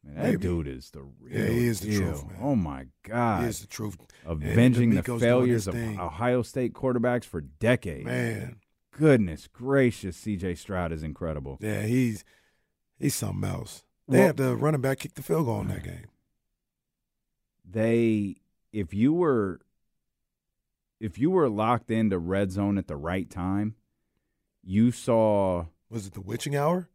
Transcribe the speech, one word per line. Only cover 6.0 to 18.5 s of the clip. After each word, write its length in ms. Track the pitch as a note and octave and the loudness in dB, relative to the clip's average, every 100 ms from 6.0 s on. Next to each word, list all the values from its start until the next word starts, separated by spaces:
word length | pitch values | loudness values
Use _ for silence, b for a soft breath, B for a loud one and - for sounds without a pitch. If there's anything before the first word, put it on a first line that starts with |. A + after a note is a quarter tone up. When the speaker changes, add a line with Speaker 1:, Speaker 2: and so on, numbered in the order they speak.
| F2 D2+ A#2+ B2 | -8 -4 0 0
Speaker 1:
State 320 | A2+ C#3 A#2+ | -2 -4 -4
quarterbacks 500 | - C3 B2 A#2+ B2 | -2 -2 0 0 0
for 160 | - E2+ | -4 -10
decades. 640 | C#2+ - A2 B2 F#2+ C#2+ | -10 -2 2 2 0 -8
Speaker 2:
Man. 560 | - B2 A#2+ G#2+ B2+ - _ _ _ | -6 -4 -4 -6 -10 -14 _ _ _
Speaker 1:
Goodness 560 | - D3+ C3 F#2+ D#2 - | 2 6 6 6 -2 -14
gracious, 720 | _ B2 C#3 B2+ - G2 E2+ | _ 0 4 4 2 -8 -8
C 180 | - G2+ | -6 -4
J 180 | F#2 | -4
Stroud 380 | E2+ - F#2+ E2+ | -6 -6 -4 -4
is 100 | D#2+ | -4
incredible. 540 | D#2 D2 E2+ D2+ C#2 C2+ | -6 -6 -6 -6 -8 -8
Speaker 2:
Yeah, 200 | G#2+ G#2 G#2+ | -6 -4 0
he's, 360 | B2 B2 G#2 - _ _ _ _ _ _ _ | 2 0 -2 -12 _ _ _ _ _ _ _
he's 160 | - | -2
something 340 | - G#2+ F#2+ G2 | -2 -4 -4 -4
else. 360 | F#2 A2+ - _ _ - | -6 -10 -16 _ _ 2
They 120 | B2+ | 6
Speaker 1:
Well, 80 | F3+ | 6
Speaker 2:
had 100 | C3+ | 4
the 180 | C3 A#2+ | 0 2
running 260 | C#3+ D3+ | 0 0
back 160 | C3 C3+ | 0 -2
kick 160 | - | -6
the 80 | - | -14
field 240 | C3+ D#3+ C#3 | -2 0 0
goal 160 | A2 | -2
in 60 | G2 | -4
that 140 | F#2 | -6
game. 240 | E2+ F2 - _ _ _ _ _ _ _ _ _ _ _ _ _ _ _ | -8 -12 -16 _ _ _ _ _ _ _ _ _ _ _ _ _ _ _
Speaker 1:
They, 720 | F2 G2 A2+ A#2 A#2 A2 G2+ - _ | -8 -2 2 4 4 2 -2 -6 _